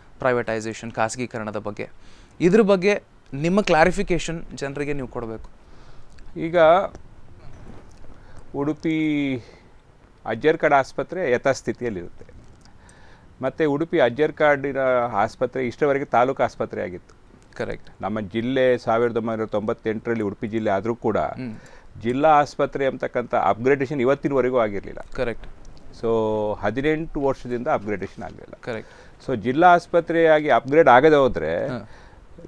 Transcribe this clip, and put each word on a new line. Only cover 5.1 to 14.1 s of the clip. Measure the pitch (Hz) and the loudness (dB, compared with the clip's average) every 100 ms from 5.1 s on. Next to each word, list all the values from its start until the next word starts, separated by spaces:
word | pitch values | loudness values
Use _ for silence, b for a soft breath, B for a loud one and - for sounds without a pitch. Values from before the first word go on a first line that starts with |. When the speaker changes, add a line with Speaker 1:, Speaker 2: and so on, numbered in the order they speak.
| 123 113 110 - - - b b b b b - 165 | -8 -10 -10 -14 -20 -20 b b b b b -14 -8
Speaker 2:
ಈಗ | 160 175 160 180 - - - - - - - - - - - - - b b b - | 0 6 6 6 2 -8 -20 -20 -20 -16 -16 -16 -16 -18 -18 -18 -16 b b b -10
ಉಡುಪಿ | 139 143 147 165 156 156 147 139 123 b b b b - - - - - | -6 -4 -2 -2 0 0 0 -2 -4 b b b b -20 -20 -20 -14 -8
ಅಜ್ಜರ್ಕಾಡ್ | 113 147 165 156 | 0 0 2 4
ಆಸ್ಪತ್ರೆ | 139 - - 131 175 151 | 2 2 -4 -6 -4 0
ಯಥಾಸ್ಥಿತಿಯಲ್ಲಿರುತ್ತೆ. | 120 135 127 127 - 120 90 - - - - - - - b b b b b b - | 0 0 -2 -4 -6 -6 -8 -10 -16 -20 -20 -20 -20 -20 b b b b b b -8
ಮತ್ತು | 131 - 156 | -6 0 0
ಉಡುಪಿ | 147 165 165 | 0 0 2
ಅಜ್ಜರ್ಕಾಡಿನ | 120 | 2